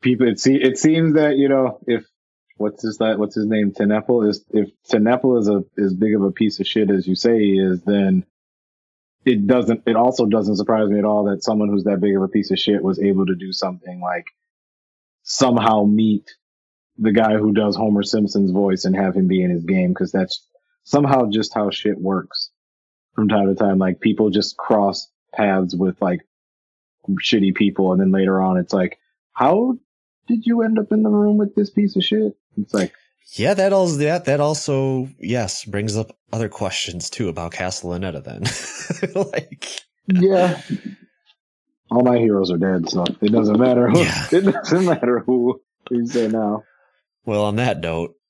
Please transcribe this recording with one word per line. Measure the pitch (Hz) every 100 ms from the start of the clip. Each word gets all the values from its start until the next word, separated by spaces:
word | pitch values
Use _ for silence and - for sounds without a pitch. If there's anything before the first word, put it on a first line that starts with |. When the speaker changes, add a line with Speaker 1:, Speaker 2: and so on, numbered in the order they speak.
Speaker 1:
people, | 131 120 123
it | 113
se-, | 131 135
it | 131 127
seems | 156 160 165 151
that, | 151 139
you | 139
know, | 135 131 127 -
if, | 117 - _ _ _ _ _
what's | 104 -
his, | 110 107
that, | 110 104
what's | 104 107
his | 107
name? | 110 104
Tenefel | 98 104 107 107 120 107
is, | 101 _
if | 107 101 _ _
Tenefel | 113 226 127 131 123
is | 104
a, | 101 92 -
as | 101
big | 92 107 107
of |
a | 98
piece | 92 110 -
of | 98
shit | 110 101
as | 98 90
you | 92
say | 120 113
he | 104 95
is, | 95 90
then | 196 101 98 95 - _ _ _ _ _ _ _ _ _ -
it | 113 101
doesn't, | 127 107 113 -
it | 113
also | 123 127 113
doesn't | 110 101 98
surprise | 107 110 107
me | 104
at | 104
all | 107 101
that | 98
someone | - 107 104
who's | 101 92
that | 98
big | 101 98
of |
a | 95
piece | 104 98
of | 95
shit | - 101
was | 95 92
able | 101 95 95
to | 90
do | 95
something | 92 95 90 92 90
like | 90 175 85 _ _ _ _ _ _ _ _ _
somehow | - - 131 120 110 110
meet | 104 107 110 104 - - _ _ _ _ _ -
the | 107
guy | 104 110 107
who | 107
does | 104 104 98
Homer | 110 104
Simpson's | 98 113 101 101 98
voice | 92 98 95 95
and | 95
have | 98 92
him | 92
be | 95
in | 90
his | 87
game, | 82 95 90
'cause | 90 92
that's | - 185 - _ _ _ _
somehow | _ 147 143 135 113
just | 107 104
how | 113 104
shit | - 107 98
works | 92 95 - - - _ _ _ _ _ _
from | - 107
time | 104 98
to | 95
time. | 104 95
Like, | 92 87
people | 113 101 107
just | 98 101 -
cross | - 107 101 95 - _ _
paths | - 104 95 92 90
with, | 92 92
like, | 95 90 - _ _ _ _ _ _ _ - 95
shitty | - 113 98 92
people, | 104 95 95
and | 92
then | 95
later | 95 95 95
on | 95 92
it's | 87
like, | 98 90 - _ _ _
"How | - 127 185 247 247 _ _ _ _ _
did | 233 233
you | 233
end | 220 220
up | 214
in | 214
the | 214
room | 208 208 208
with | 202 -
this | 202
piece | - 202 196
of |
shit?" | 180 214 214 - _ -
It's | 208
like, | 104 90 _ _ _ _
Speaker 2:
Yeah, | - 120
that | 196 190
also, | 196 180 147
that, | 147 170 143
that | 143
also, | 147 151 - 135 135 131 131 -
yes, | 90 123 101 -
brings | - 101 107 104
up | 110 - _
other | 110 110
questions | - 98 - - 87 82
too | - 104
about | 80 85
Castellaneta | - 92 - 87 87 92 76
then. | - 53
<laughs> | 107 - - - - - - 190
Like, | 202 - 147 147 - - _ _ -
Speaker 1:
yeah. | 185 185 190 180 156 - 202 - - _ _ _ _ _ _ _ _ _
All | 117
my | 123 123
heroes | 113 101 92
are | 87
dead, | 95 92 82
so | 90 87 -
it | 104
doesn't | 113 107 107
matter | 127 123 120
who, | 147
Speaker 2:
Yeah. | 165 - -
Speaker 1:
<laughs> |
it | 175
doesn't | 196 - - 170 185
matter | 156 120 120 -
who | 127 120 127 _ _ -
you | 120 117
say | 127 113
now. | 113 107 107 - _ _ _ _ _ -
Speaker 2:
Well, | 104 104
on | 104
that | 123 98
note | 82 82 85 _